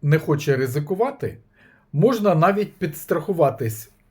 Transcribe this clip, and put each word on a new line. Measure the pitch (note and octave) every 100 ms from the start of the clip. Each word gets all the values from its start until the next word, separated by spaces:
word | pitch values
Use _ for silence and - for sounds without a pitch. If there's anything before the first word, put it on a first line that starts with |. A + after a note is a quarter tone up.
не | D3 D#3
хоче | E3 D3 - C3
ризикувати, | C3 C#3 D3 F#3+ B3+ C#4 G#2 - _ _ _ _ _
можна | C#3 F#3+ G#3+ G3+ D#3+
навіть | F3 G3+ G3+
підстрахуватись | - E3+ - - D#3+ - E3+ C#3 - A#2 - - _ _